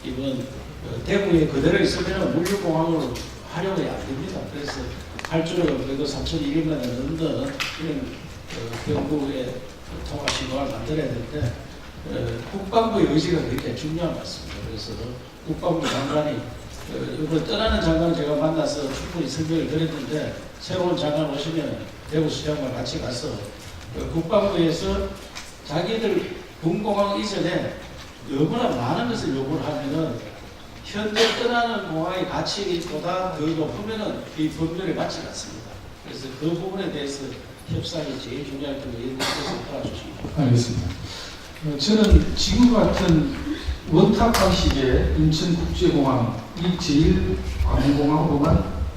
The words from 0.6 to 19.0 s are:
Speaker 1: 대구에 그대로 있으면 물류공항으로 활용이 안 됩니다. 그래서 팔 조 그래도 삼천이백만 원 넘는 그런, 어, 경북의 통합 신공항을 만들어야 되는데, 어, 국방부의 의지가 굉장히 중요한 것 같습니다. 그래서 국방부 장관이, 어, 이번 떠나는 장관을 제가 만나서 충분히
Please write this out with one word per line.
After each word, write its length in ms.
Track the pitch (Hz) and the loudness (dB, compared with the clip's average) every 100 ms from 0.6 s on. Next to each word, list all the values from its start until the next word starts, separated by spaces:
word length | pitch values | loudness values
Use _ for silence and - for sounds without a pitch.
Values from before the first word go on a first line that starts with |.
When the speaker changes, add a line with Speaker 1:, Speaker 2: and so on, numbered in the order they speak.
| - - - 113 - | -12 -10 -8 -6 0
Speaker 1:
대구에 420 | 196 185 165 151 | 2 4 4 4
그대로 320 | 135 160 - | 4 4 6
있으면 520 | 190 - 175 190 - 147 | 4 2 0 0 0 2
물류공항으로 760 | 180 202 175 160 170 160 131 117 - - - | 2 2 2 2 2 2 0 -4 -8 -12 -10
활용이 340 | 160 190 190 139 | -4 -2 0 -2
안 120 | - - | -4 -6
됩니다. 320 | 135 190 180 - | -6 -6 -6 -8
그래서 300 | 147 143 - 120 - - - | -8 -8 -6 -8 -8 -12 -10
팔 220 | - 165 - | -2 0 0
조 120 | 180 | 2
그래도 460 | 160 131 131 139 | 2 0 -2 -2
삼천이백만 760 | 147 - - 160 139 156 156 147 | -2 -2 -2 -2 0 0 0 0
원 80 | 123 | -2
넘는 280 | 123 143 160 | -4 -4 -2
그런, 300 | 160 - - | -2 -2 -4
어, 1300 | - - - 160 139 123 - - - - 113 117 117 | -4 -6 -4 -4 -4 -6 -10 -12 -14 -12 -10 -8 -8
경북의 680 | - 143 139 151 135 131 123 - - - - - - | -2 -2 0 -2 -2 -2 -4 -6 -10 -14 -12 -10 -8
통합 180 | 147 135 | -4 -2
신공항을 400 | - 131 131 131 | -2 -2 -2 -2
만들어야 360 | 113 120 151 135 | -4 -2 -2 -2
되는데, 460 | 120 - 151 131 - - - - - - | -4 -6 -2 -2 -4 -12 -14 -14 -14 -8
어, 420 | 107 120 117 - | -4 -4 -4 -8
국방부의 600 | 196 190 233 226 196 151 | -8 2 4 4 4 4
의지가 280 | 151 175 165 | 4 4 0
굉장히 340 | 113 107 - 120 | 0 -2 -4 -4
중요한 380 | 151 160 165 | -4 -2 -2
것 60 | - | -2
같습니다. 340 | - - - - 120 | -8 -10 -10 -8 -8
그래서 260 | 110 - 107 117 127 - - - | -8 -8 -8 -8 -10 -14 -14 -6
국방부 420 | 156 175 160 139 | -2 0 0 0
장관이, 500 | 120 139 151 151 117 | -2 0 0 0 -2
어, 840 | - - - - - 131 131 - | -6 -10 -12 -12 -10 -6 -6 -4
이번 240 | 156 160 160 | 0 0 0
떠나는 360 | 156 - - | 0 2 2
장관을 340 | 170 160 170 160 | 4 4 4 2
제가 200 | 147 147 | 0 2
만나서 580 | 156 160 139 - 135 | 2 2 0 -2 -4
충분히 340 | 131 | -4